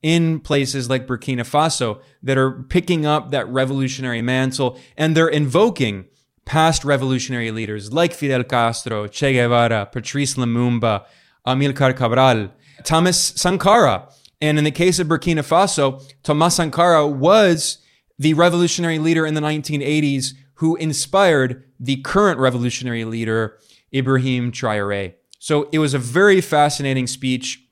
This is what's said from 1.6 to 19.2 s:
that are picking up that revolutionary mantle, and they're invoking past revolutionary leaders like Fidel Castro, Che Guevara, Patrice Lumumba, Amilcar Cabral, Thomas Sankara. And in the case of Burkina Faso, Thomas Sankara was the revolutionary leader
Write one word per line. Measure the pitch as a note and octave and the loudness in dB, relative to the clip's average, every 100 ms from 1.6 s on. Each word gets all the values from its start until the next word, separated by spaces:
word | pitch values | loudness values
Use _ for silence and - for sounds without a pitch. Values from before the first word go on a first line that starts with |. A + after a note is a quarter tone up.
| D#3 - A#2+ G#2 _ _ | 0 -2 -6 -6 _ _
that | B2+ C3+ | -2 0
are | C3 C3 | 0 -2
picking | B2+ F3+ F3 E3+ D3+ | -2 -2 0 0 2
up | D3+ - | -2 -2
that | C#3 A2+ | -6 -4
revolutionary | B2+ C3 C3+ C3+ C3+ C3 A#2 | -2 -2 -2 -4 -4 -6 -4
mantle, | A#2+ B2+ C3 C3 B2+ B2 - - | -2 0 -2 0 -4 -4 -20 -4
and | D#3 D#3+ | 0 2
they're | E3 | 2
invoking | D3+ D3 D3 A3+ E3+ B2 G2+ F#2 _ _ _ - | 2 0 2 2 2 -2 -2 -12 _ _ _ -4
past | D#3 D#3+ D#3+ | 0 2 0
revolutionary | C#3 C#3 C3 B2+ B2 B2+ A2+ | 0 0 0 -2 -4 -6 -6
leaders | A2 A2 G#2+ G2+ | -6 -8 -8 -6
like | C#3 E3+ | 0 0
Fidel | - C#3+ C3 | 0 -2 -2
Castro, | B2 B2 A#2 A#2 - A2 G#2 | 0 0 0 -2 -6 -6 -6
Che | - C#3+ | -4 0
Guevara, | B2+ A#2+ A#2+ A#2 A2 G2+ | 2 2 2 2 0 -4
Patrice | B2+ A2 C#3+ C#3 | -10 -8 -4 -4
Lumumba, | - B2 A#2 B2 A#2+ A2+ G#2 - _ _ _ - | -2 -2 0 0 0 0 -2 -6 _ _ _ -4
Amilcar | C3 C#3+ C3+ C3+ B2+ | 0 0 2 0 2
Cabral, | A#2+ A#2 C3 A#2 G2+ _ _ _ | 0 4 4 2 -2 _ _ _
Thomas | - D#3+ F3 F3+ - - | -2 2 2 2 -2 -2
Sankara. | F3+ F#3 G3 A3+ D#3+ G2 - _ - _ | -2 0 4 4 4 2 -6 _ -20 _
And | D3+ D3+ | 0 2
in | |
the | D3+ | 0
case | C#3+ F3 F3+ | 2 0 2
of | E3 | 0
Burkina | E3 F3 D#3+ | -2 0 -2
Faso, | C#3 E3 G3 - C#3 C3 - - | 2 2 2 2 -2 -2 -16 -14
Thomas | - D3 E3 E3+ | -2 2 2 2
Sankara | E3 C3+ F3 E3 D3 | -2 2 4 4 2
was | C#3 D3+ G#3+ G3+ E3 - - _ _ _ _ | 0 4 6 4 2 -2 -10 _ _ _ _
the | C#3+ | 0
revolutionary | D#3 F3 F3 E3+ - E3+ D#3+ | 4 4 4 0 0 -2 -2
leader | D#3+ D#3+ | 0 0